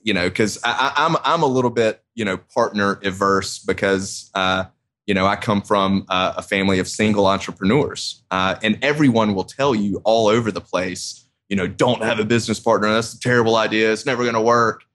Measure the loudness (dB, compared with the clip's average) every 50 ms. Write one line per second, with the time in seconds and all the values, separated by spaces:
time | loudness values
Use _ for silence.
0 | _ -2 -2 0 -2 -2 0 -2 -2 -2 -2 -4 -4 -4 -2 0 -2 -2 0 0
1 | 0 0 0 0 0 0 0 2 0 0 0 0 0 0 0 0 0 0 0 _
2 | _ _ _ -6 -4 -4 -4 -6 -10 _ -2 -2 -2 0 0 0 0 0 0 -2
3 | -4 -6 -2 0 0 2 2 0 -2 -4 -12 -8 -6 -6 -4 -2 0 0 0 0
4 | -2 -8 -12 -14 -16 _ -6 -2 -2 0 0 -2 -4 -8 _ _ _ _ _ _
5 | _ -2 0 2 2 2 0 0 -2 -2 -2 -2 0 0 0 2 2 2 0 0
6 | -2 -2 -2 0 0 -2 -4 -6 -6 -2 -2 0 2 2 2 0 0 -4 -2 -2
7 | 0 0 2 2 2 2 2 0 -4 -10 -10 _ 0 2 2 2 0 -2 -6 -10
8 | -10 -12 -12 _ _ _ -2 -2 0 -2 -2 -2 -2 -2 -2 0 0 -2 2 4
9 | 2 4 4 4 2 2 0 -4 -6 -8 -4 -2 0 0 0 0 -2 -2 -4 -2
10 | 0 2 2 4 4 4 4 2 2 -2 -6 -6 -10 _ -4 -4 -4 -4 -8 -10
11 | -12 -12 -14 -18 _ _ _ _ _ _ -4 -4 -4 -4 0 0 2 2 2 0
12 | -2 -4 -2 -2 0 0 0 0 0 -2 -6 -2 2 2 2 2 2 2 2 0
13 | -2 -4 -10 -6 -2 2 2 4 4 4 2 2 2 2 2 2 2 2 2 0
14 | -2 -4 -2 0 0 0 0 2 2 4 4 4 4 2 0 -4 -14 _